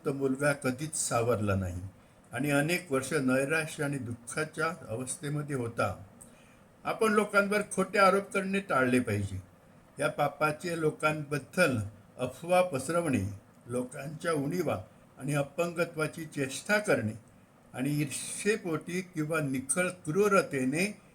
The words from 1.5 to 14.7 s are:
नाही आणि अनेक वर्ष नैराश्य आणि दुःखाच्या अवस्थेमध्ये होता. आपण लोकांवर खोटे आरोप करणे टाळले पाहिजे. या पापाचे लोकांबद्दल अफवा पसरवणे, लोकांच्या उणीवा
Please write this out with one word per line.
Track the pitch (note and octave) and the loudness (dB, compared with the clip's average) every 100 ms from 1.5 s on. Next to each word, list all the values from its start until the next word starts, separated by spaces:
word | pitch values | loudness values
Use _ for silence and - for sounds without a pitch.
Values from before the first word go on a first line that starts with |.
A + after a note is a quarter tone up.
| F#2+ | 2
नाही | F2+ F2+ F#2+ - - - - | 0 -4 -10 -16 -20 -20 -10
आणि | A#2+ D3 | -4 2
अनेक | C#3+ D3+ F3 - | 2 2 0 0
वर्ष | C3 B2+ | -2 0
नैराश्य | D#3 B2+ C3 C#3 D#3+ D3+ - | 0 2 2 2 0 -2 -4
आणि | C#3+ C#3 | -2 -2
दुःखाच्या | A#2 A#2+ - D#3 D#3 D#3+ D#3+ F3+ - | -6 -8 -8 -6 -6 -2 -2 -4 -8
अवस्थेमध्ये | A#2 B2+ - C#3+ D3 D3 C3+ | -6 -6 -6 -4 -4 -4 -4
होता. | A2+ A#2+ G#2 - - - - - - - - - | -4 0 -2 -2 -12 -20 -20 -20 -20 -20 -20 -10
आपण | - - A3 | -6 0 2
लोकांवर | G#3 G#3 G3+ G3+ G#3 G3 - | 2 4 2 4 0 0 -2
खोटे | F#3 G#3 | 0 6
आरोप | F#3+ G3 G3 | 6 6 0
करणे | G3 F#3+ G3 | -4 0 -2
टाळले | G3 C#3 B2+ B2 | 2 2 4 4
पाहिजे. | A#2+ G#2 F#2+ F#2 - - - - - - | 2 -2 -2 -6 -12 -20 -20 -20 -18 -4
या | D3+ | -2
पापाचे | D#3 C#3+ - D3+ D3+ F3 E3 | 0 -2 2 0 0 -4 0
लोकांबद्दल | D#3 D3+ D3+ D#3 C#3 C#3+ - - D#3+ A#2 G2 - - - | 0 2 0 0 -4 -6 -4 2 2 2 -4 -10 -20 -6
अफवा | C3 - E3+ F3+ | -6 -6 2 4
पसरवणे, | F3+ C3+ D3 E3+ E3 A2 G2 - - - - | 4 0 0 0 2 0 0 -8 -18 -20 -6
लोकांच्या | B2 B2 C#3 C#3 D#3 E3+ | -4 -4 -8 -12 -6 -2
उणीवा | D3+ C#3 F3+ D3 | 0 0 -2 -2